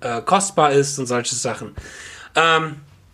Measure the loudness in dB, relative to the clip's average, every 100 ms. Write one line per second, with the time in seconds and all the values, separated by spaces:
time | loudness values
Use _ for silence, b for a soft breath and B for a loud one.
0 | -6 -6 0 0 0 2 4 4 2 0
1 | -2 -2 -2 -4 -4 -6 -10 -14 B B
2 | B B B 2 4 4 0 -8 -18 -20
3 | _